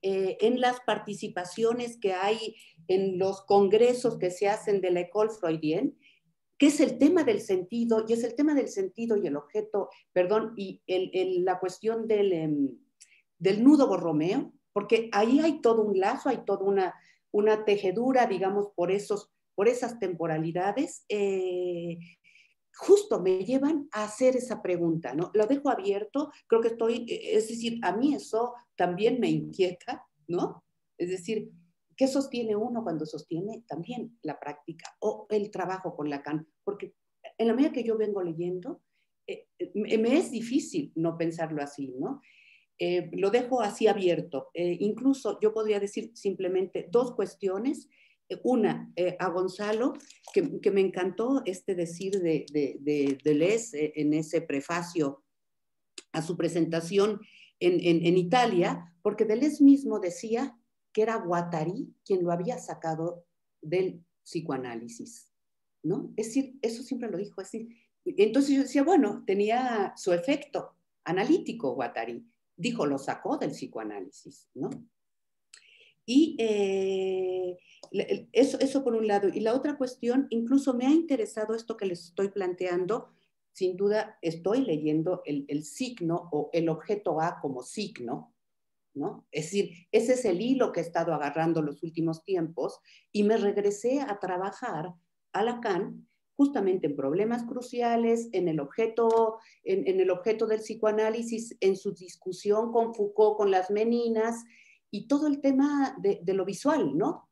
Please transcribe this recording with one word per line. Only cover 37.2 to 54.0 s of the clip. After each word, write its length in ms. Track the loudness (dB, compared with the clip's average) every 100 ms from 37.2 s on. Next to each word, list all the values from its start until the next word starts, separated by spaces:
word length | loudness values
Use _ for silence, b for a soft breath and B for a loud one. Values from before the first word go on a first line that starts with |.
| -20 _
en 100 | 0
la 60 |
medida 180 | 4 2
que 120 | 0
yo 120 | -2 0
vengo 260 | 0 -2
leyendo, 600 | -4 -4 -4 -6 -8 -14 _ _ _ _ -14
eh, 220 | -14 -14 _ -8
me, 220 | -4 0 2
me 220 | 4 2
es 120 | 2
difícil 640 | -6 -2 -2 -2 -6 -6
no 220 | -2 -2 0
pensarlo 460 | -4 -2 -6 -6
así, 320 | -8 -8 -10 -6
¿no? 220 | -6 -6 b b b b b _
Eh, 300 | -2 -2 -2
lo 160 | 0 2
dejo 320 | 2 0 -2
así 240 | -2 2 2
abierto. 640 | 4 2 0 -2 -8 -8
Eh, 240 | -4 -2 0
incluso 600 | -2 0 2 2 0 0
yo 140 | 0
podría 260 | 2 0 0
decir 300 | -2 -6 -10
simplemente 720 | -6 -4 -2 -2 0 -2 -6 0
dos 240 | 0 0
cuestiones. 760 | -2 -4 -2 -4 -2 -2 -4 -8 b b b _
Eh, 120 | -6
una, 500 | 0 2 2 0 -8 -2
eh, 200 | -2 0
a 100 | -2
Gonzalo, 640 | 0 -2 -4 -4 0 -2 -4 B B -2
que, 260 | 0 0 0
que 100 | 0
me 80 | 2
encantó 640 | 2 0 -4 -2 0 0 -2
este 280 | -8 -4
decir 460 | -4 -4 -4 -4 -2
de, 240 | 0 0 0
de, 240 | -2 -2 -2
de 380 | -2 0 0 0
Deleuze, 600 | 2 4 4 2 -2 -4 -4
eh, 60 |
en 160 | 0